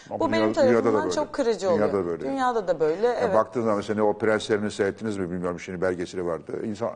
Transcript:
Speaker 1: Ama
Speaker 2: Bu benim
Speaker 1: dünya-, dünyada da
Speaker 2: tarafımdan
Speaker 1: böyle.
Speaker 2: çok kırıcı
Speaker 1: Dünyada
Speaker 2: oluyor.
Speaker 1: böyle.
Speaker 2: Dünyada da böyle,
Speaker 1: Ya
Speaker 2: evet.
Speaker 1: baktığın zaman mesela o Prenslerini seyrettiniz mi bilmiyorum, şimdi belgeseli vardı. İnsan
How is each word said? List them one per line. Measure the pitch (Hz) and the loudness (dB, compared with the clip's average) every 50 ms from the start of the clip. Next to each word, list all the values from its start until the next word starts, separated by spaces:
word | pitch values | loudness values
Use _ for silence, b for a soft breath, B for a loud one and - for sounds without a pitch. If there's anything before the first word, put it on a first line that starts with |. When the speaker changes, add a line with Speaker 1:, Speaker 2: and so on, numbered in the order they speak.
| B B | B B
Speaker 1:
Ama | - - | -4 -2
Speaker 2:
Bu | - - | 0 0
benim | - 113 110 110 113 | 2 2 2 2 4
Speaker 1:
dünya-, | |
dünyada | - 285 - | 4 4 6
da | 120 113 | 6 6
Speaker 2:
tarafımdan | - 117 - - - | 4 4 4 4 2
Speaker 1:
böyle. | 90 87 | 0 0
Speaker 2:
çok | - - - - | -2 -2 -2 -2
kırıcı | - 269 233 226 180 160 185 | -2 0 0 0 0 0 2
Speaker 1:
Dünyada | 170 - 208 - | 2 2 2 2
Speaker 2:
oluyor. | - 101 90 | 2 0 0
Speaker 1:
böyle. | 85 85 80 - | -2 -2 -4 -4
Speaker 2:
Dünyada | 269 269 269 254 247 247 226 196 175 | -4 -2 -2 0 0 0 0 0 -2
da | 180 - | 0 0
böyle, | 160 151 160 180 214 240 | 0 0 2 2 0 0
Speaker 1:
Ya | 233 | 2
Speaker 2:
evet. | - - - - | 0 0 2 2
Speaker 1:
baktığın | 107 110 - - 127 | 2 2 2 0 -2
zaman | 113 113 104 101 | 0 0 0 0
mesela | 98 104 107 107 107 | 0 -2 0 2 2
o | 104 101 - | 2 2 2
Prenslerini | 117 107 110 107 - - 113 101 104 104 | 0 0 0 0 0 0 0 0 0 -2
seyrettiniz | 95 - 107 98 95 - 110 110 104 98 | -2 0 0 0 -2 -2 -6 -6 -4 -4
mi | 95 85 | -4 -4
bilmiyorum, | 87 92 87 90 90 82 | -4 -4 -4 -4 -4 -6
şimdi | - - 95 87 | -8 -10 -6 -2
belgeseli | 85 92 92 90 90 87 - 92 87 | 0 0 0 0 -4 -6 -6 -4 -4
vardı. | 85 82 78 71 - - - - | -2 -4 -4 -6 -8 -8 -6 -6
İnsan | 113 104 104 117 104 - | -6 -6 -4 -4 -6 -6